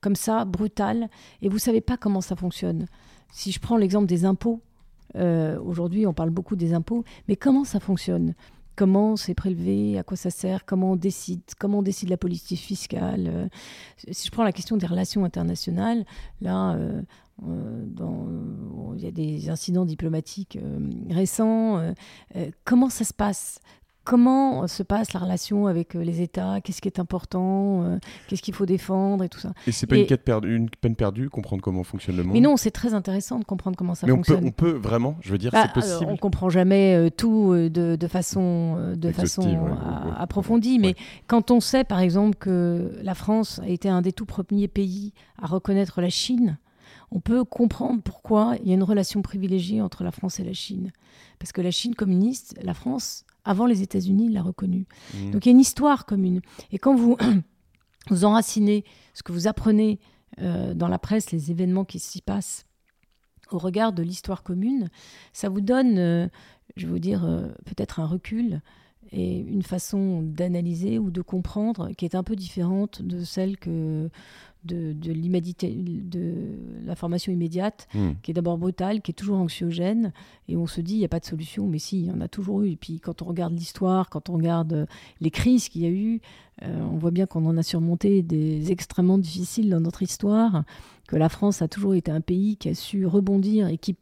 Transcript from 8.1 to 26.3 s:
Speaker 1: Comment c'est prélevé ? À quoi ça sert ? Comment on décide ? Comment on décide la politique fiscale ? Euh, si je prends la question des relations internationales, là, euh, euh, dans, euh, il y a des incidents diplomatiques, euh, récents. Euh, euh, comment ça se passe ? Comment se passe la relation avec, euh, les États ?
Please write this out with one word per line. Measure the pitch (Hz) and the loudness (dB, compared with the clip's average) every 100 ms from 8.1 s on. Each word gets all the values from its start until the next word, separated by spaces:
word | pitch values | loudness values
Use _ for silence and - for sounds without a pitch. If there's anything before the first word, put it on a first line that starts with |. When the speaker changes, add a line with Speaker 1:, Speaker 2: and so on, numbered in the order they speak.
| 175 170 165 - - - - | -2 -2 -4 -12 -20 -20 0
Speaker 1:
Comment | 196 190 214 214 | 4 6 4 0
c'est | - | -2
prélevé ? | 175 196 175 175 196 208 202 | -4 -2 -2 0 0 0 -2
À | |
quoi | 175 185 | -4 -6
ça | 180 | -6
sert ? | - 185 190 - | -4 -4 -4 -2
Comment | 190 185 | 0 2
on | 190 | 2
décide ? | 185 180 - 180 - - | 0 -4 -8 -10 -10 -8
Comment | 202 202 | -2 0
on | |
décide | 196 196 180 | 0 -2 -2
la | 180 | -2
politique | 180 170 - 180 | -2 -4 -6 -8
fiscale ? | - 190 - 175 180 190 175 | -6 -10 -6 -4 -2 -2 -2
Euh, | 170 185 - - - - _ - | -4 -6 -8 -20 -20 -20 _ -14
si | 185 - | -10 -8
je | |
prends | - | 0
la | 220 | 0
question | 185 - 220 | 0 -4 -2
des | 175 | 0
relations | 175 185 - | -2 -2 0
internationales, | 180 175 170 175 - 175 202 233 202 - - - | -2 -2 -4 -4 -4 -2 0 -2 -4 -12 -18 -10
là, | 180 185 190 | -4 -2 0
euh, | 180 - - - _ _ - - | -2 -4 -6 -10 _ _ -16 -10
euh, | 170 - 113 - | -8 -8 -10 -10
dans, | - - - - | -8 -8 -6 -8
euh, | 165 - - - - - - | -8 -8 -10 -12 -12 -10 -10
il | |
y | 170 | -10
a | |
des | 170 156 151 151 | -6 -6 -4 -6
incidents | 160 - 180 180 | -6 -2 0 0
diplomatiques, | 156 160 160 156 - 196 - | -2 -4 -4 -6 -12 -12 -10
euh, | - - 143 123 - | -10 -6 -6 -6 -4
récents. | 170 190 - 220 226 226 202 | -2 0 0 0 2 0 0
Euh, | 165 180 - - - 185 | -2 -6 -12 -20 -14 -8
euh, | 165 170 | -8 -8
comment | - 240 262 | 2 4 4
ça | - | 0
se | 226 | -6
passe ? | - 208 196 - - _ - _ _ | -2 -2 -2 -8 -14 _ -20 _ _
Comment | - 247 240 262 269 254 185 | 2 6 6 6 4 2 -2
se | - | -4
passe | 190 202 220 | -2 0 0
la | 185 | -2
relation | 180 180 - 202 202 | -2 -2 0 0 2
avec, | 170 170 175 | 0 -2 -4
euh, | |
les | 170 165 | -4 -2
États ? | 175 | -2